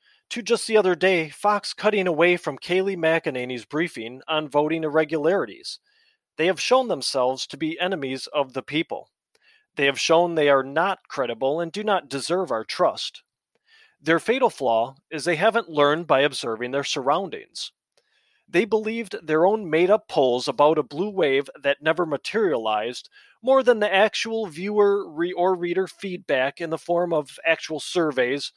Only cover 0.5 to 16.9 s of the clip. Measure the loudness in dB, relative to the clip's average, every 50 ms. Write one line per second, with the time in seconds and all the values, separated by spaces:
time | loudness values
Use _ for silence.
0.5 | -2 -2 0 2 2 4 4 4 2 2 2 2 2 2 -2 -4 -8 -2 0 0
1.5 | 0 0 -4 -8 -8 -2 0 0 0 2 0 0 2 4 4 4 4 2 -2 -6
2.5 | -8 -8 -4 -2 0 0 0 -2 -2 0 2 2 2 2 0 -2 -4 -4 -6 -6
3.5 | -8 -10 -10 -6 -4 -4 -4 -4 -4 -10 -12 -12 -12 -14 -8 -4 -4 -4 -4 0
4.5 | 0 0 0 0 -2 -2 -4 0 0 0 0 0 -2 0 2 2 2 2 -2 -4
5.5 | -8 -16 -16 -16 -16 -16 _ _ _ _ _ _ _ _ _ _ _ -2 0 0
6.5 | 0 0 2 2 2 2 2 0 -4 -4 -4 -4 -2 0 0 0 0 -2 -8 -12
7.5 | -8 -6 -6 -6 -4 -4 -4 -4 -2 -4 -4 -6 -6 -8 -8 -6 -4 -4 -4 -4
8.5 | -6 -10 -8 -4 -4 -4 -4 -4 -8 -12 -12 _ _ _ _ _ _ _ _ _
9.5 | _ _ _ _ -2 2 2 2 2 0 2 4 4 4 4 4 2 2 4 4
10.5 | 4 4 2 0 -2 0 0 0 -2 -6 _ -10 -6 -4 -4 -4 -4 -2 -2 -2
11.5 | 0 -2 -4 -6 -6 -6 -2 0 0 0 -2 -4 -8 -6 -4 -2 -2 -2 0 -2
12.5 | -2 -4 -4 -6 -2 0 2 0 0 -2 -10 -12 -12 -16 _ _ _ _ _ _
13.5 | _ _ _ _ _ _ _ _ _ _ -2 0 0 0 2 0 0 2 2 0
14.5 | 0 0 -2 0 2 2 0 -2 -6 _ _ -12 -10 -6 -2 -2 -2 2 0 2
15.5 | 2 0 -4 -2 2 2 4 4 2 0 0 2 2 2 2 0 -2 -4 -6 -6
16.5 | -6 -6 -6 -4 -4 -4 -4 -4